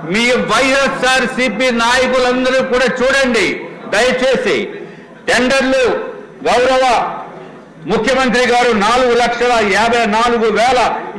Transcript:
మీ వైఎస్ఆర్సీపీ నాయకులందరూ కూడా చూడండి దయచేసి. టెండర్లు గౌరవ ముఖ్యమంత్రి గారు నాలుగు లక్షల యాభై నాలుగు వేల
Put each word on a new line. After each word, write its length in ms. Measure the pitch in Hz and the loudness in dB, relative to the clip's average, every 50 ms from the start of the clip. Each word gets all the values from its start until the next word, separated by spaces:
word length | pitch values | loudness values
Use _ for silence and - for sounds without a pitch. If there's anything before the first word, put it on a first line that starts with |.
| - | -8
మీ 280 | 156 185 220 240 247 | -4 -2 0 0 2
వైఎస్ఆర్సీపీ 1400 | 254 220 190 - 214 233 269 269 269 277 269 247 - - 247 254 262 262 247 - - 240 254 254 196 - 262 254 | 2 0 0 0 0 2 2 2 2 2 0 0 -2 -2 0 0 0 0 0 -2 -2 -2 -2 -2 -2 0 0 0
నాయకులందరూ 920 | 233 233 233 240 247 262 254 254 254 262 254 247 247 254 254 262 262 262 254 | 0 0 0 2 2 2 0 2 0 0 2 2 0 0 0 0 0 0 0
కూడా 220 | - 240 247 262 | 0 0 0 0
చూడండి 760 | 240 - - 247 269 269 277 269 247 226 214 175 - - - - - - - - - 190 | 0 0 0 0 2 2 2 2 2 0 0 0 -2 -4 -6 -10 -14 -14 -14 -8 -4 0
దయచేసి. 760 | 208 240 254 - - 247 269 247 - - 202 151 110 98 - - - - - - - - - - - - | 0 2 2 0 0 0 0 0 0 0 -2 -2 -2 -4 -6 -10 -14 -14 -16 -18 -20 -20 -20 -20 -12 -4
టెండర్లు 640 | - - 233 254 254 269 269 254 262 269 262 254 214 165 - - - - - - - - - 131 | -2 0 0 2 2 0 0 0 0 2 2 2 2 0 -2 -6 -10 -12 -14 -18 -18 -14 -6 -2
గౌరవ 640 | 160 202 247 254 262 262 254 262 254 226 196 - - - - - - - - - - - - - - - - - | 0 2 2 4 4 2 2 2 2 2 2 0 -4 -6 -10 -12 -14 -16 -18 -18 -18 -20 -20 -20 -20 -20 -12 -6
ముఖ్యమంత్రి 640 | 147 208 - - 269 254 262 262 247 - 247 247 | -2 -2 0 0 0 0 0 0 2 2 2 2
గారు 240 | 220 240 240 247 247 | 2 2 2 2 2
నాలుగు 420 | 226 202 196 220 240 254 254 240 233 | 2 2 2 2 2 2 2 2 2
లక్షల 560 | 240 240 233 240 - 240 247 240 226 214 202 | 2 0 0 0 0 0 2 2 2 2 0
యాభై 340 | 185 202 226 233 240 233 226 | 0 0 0 2 2 0 0
నాలుగు 460 | 208 208 220 233 240 240 226 226 220 | 0 0 0 2 2 2 2 0 0
వేల 440 | 190 202 226 254 262 247 214 165 - - - - - | 2 2 2 2 2 2 0 0 -2 -6 -10 -10 -6